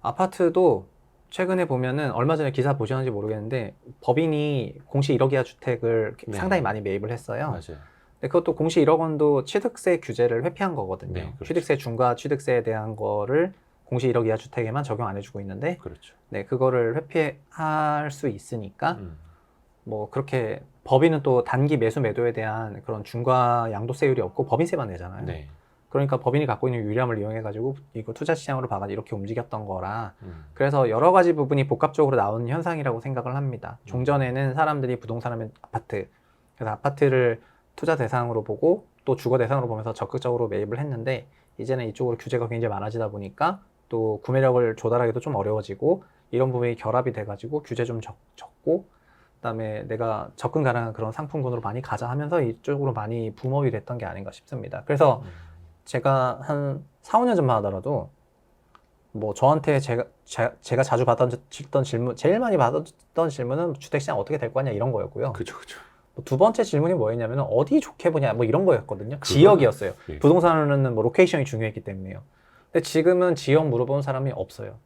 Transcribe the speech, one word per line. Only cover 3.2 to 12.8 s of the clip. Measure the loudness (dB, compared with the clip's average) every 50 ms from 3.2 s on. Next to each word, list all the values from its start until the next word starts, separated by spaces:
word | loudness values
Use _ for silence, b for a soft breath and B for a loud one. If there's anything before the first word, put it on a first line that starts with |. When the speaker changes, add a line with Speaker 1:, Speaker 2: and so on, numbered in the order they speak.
| -4 -4 -4 -4 -6 -4 -4 -4 -6 -6 -10 _ _ -20 -20 _
Speaker 1:
법인이 | 0 0 2 2 2 2 0 0 0 0 -2 -2 -4 -4 -8 -16 -20
공시 | _ -2 0 2 2 4
일억 | 4 4 4 4
이하 | 2 0
주택을 | -2 -6 _ -4 -4 -4 -2 0 0 0 0 0 -2 -6 -10 -12 -8
Speaker 2:
네. | -6
Speaker 1:
상당히 | -4 -2 0 0 0 0
많이 | 0 -2 -2
매입을 | -4 -4 -4 -4 -4 -6
했어요. | -8 -8 -8 -8 -8 -6 -4 -6
Speaker 2:
맞아요. | -6 -8 -8 -14 -16 -18 -18 b b b b b b _
Speaker 1:
근데 | -8 0
그것도 | 0 0 0 0 -2
공시 | 0 0 0 4 4
일억 | 6 6 6 4
원도 | 2 -2 0 2 2 4 4 2 0
취득세 | 0 -4 -2 -2 -2 -6 -2 0 0 0 0
규제를 | 0 -6 0 2 2 2 2 2 -2
회피한 | -2 -4 -2 -4 -4 -2
거거든요. | -4 -6 -6 -6 -8 -8 -8 -8
Speaker 2:
네, | -8 -8 -8 -12
그렇죠. | -14 -8
Speaker 1:
취득세 | -2 -2 -2 2 0 0
중과 | 0 0 -6 0 2 2 2 2
취득세에 | 0 -2 -4 -4 -2 0 0 0 0 0
대한 | 0 -4 -4